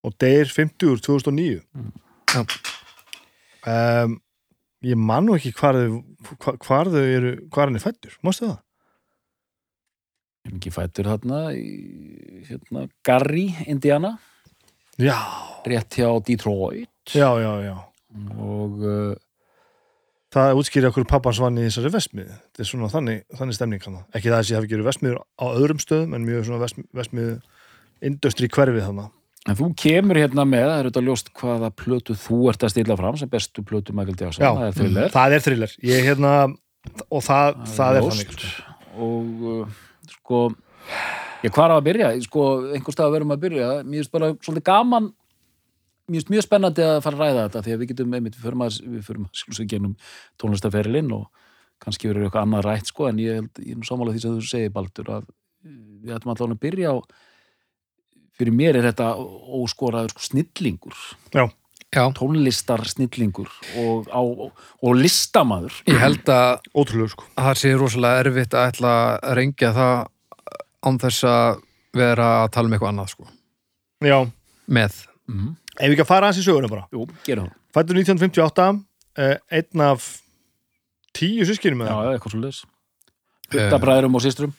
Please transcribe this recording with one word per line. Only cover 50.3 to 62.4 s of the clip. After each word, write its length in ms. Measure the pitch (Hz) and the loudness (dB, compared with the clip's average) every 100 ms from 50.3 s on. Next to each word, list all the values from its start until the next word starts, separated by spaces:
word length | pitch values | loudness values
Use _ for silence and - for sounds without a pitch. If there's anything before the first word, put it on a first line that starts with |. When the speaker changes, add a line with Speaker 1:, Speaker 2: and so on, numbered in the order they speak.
| _ | _
Speaker 3:
tónlistarferilinn 720 | 110 101 104 107 107 139 151 | -4 -2 -2 -2 -2 -2 -2
og 140 | 107 104 _ _ _ _ _ | -6 -10 _ _ _ _ _
kannski 240 | - 101 110 | -12 -6 -4
verður 160 | 104 | -2
eitthvað 220 | 101 107 104 | -2 0 0
annað 180 | 107 | 0
rætt, 220 | 101 107 - | 0 -4 -6
sko, 200 | - 139 | -4 -4
en 100 | 110 | -2
ég 140 | 113 110 | -4 -4
held, 240 | 110 - | -8 -14
ég 120 | 120 | -14
er 40 | 120 | -12
nú 80 | |
sammála 300 | 113 127 117 | -8 -6 -4
því 80 | 110 | -4
sem 100 | 117 | -4
þú 140 | 113 110 | -6 -4
segir, 240 | 123 107 | -4 -4
Baldur, 320 | 101 92 - | -4 -8 -12
að 220 | 110 107 98 _ _ _ | -10 -10 -12 _ _ _
við 500 | 175 131 107 104 113 117 | -20 -20 -20 -18 -12 -8
ætlum 160 | 120 | -6
allavega 240 | 117 120 110 | -4 -4 -4
að 60 | |
byrja 280 | 147 190 170 | -4 -2 -2
á 40 | 127 - _ _ _ _ _ _ _ _ _ _ _ 76 _ | -2 -6 _ _ _ _ _ _ _ _ _ _ _ _ _
fyrir 140 | 117 | 0
mér 240 | 117 165 131 | 4 4 4
er 80 | 120 | 2
þetta 160 | 107 113 | 0 -2
ó-, 480 | 104 - - - 131 | -4 -10 -16 -10 -6
óskoraður, 480 | 120 - 127 117 113 | -6 -4 -4 -2 -6
sko, 60 | - | -8
snillingur. 760 | - 135 165 - 147 82 - - - - _ | -4 -4 -4 -6 -6 -6 -14 -18 -20 -20 _
Speaker 1:
Já. 160 | 147 120 _ _ _ _ | -2 -2 _ _ _ _
Speaker 2:
Já. 160 | 139 127 | 0 0
Speaker 3:
Tónlistarsnillingur 1400 | 135 131 156 | 0 -2 2